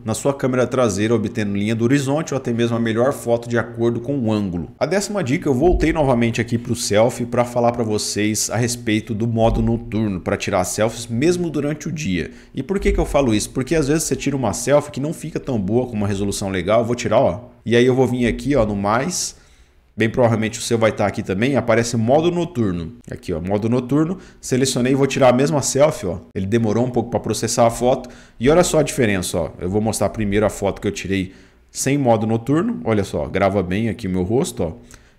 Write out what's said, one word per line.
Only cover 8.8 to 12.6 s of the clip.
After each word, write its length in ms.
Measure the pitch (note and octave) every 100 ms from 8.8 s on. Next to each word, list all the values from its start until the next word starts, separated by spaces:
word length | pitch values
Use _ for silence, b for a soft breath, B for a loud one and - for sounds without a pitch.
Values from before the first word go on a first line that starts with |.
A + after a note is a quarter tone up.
| A#2 G#2+ G2
do 140 | G#2 A#2
modo 340 | A2+ A2+ A2+
noturno, 580 | A2+ A#2 - G#2 G#2+ F2+
pra 160 | G2 G2
tirar 280 | - F#2
selfies 420 | F2+ - A2+ A#2 -
mesmo 420 | A2+ D#3+ F3 E3+
durante 400 | D3+ C#3+ D3+ E3+
o 40 |
dia. 400 | E3 D#3 F2 - B B
E 80 | -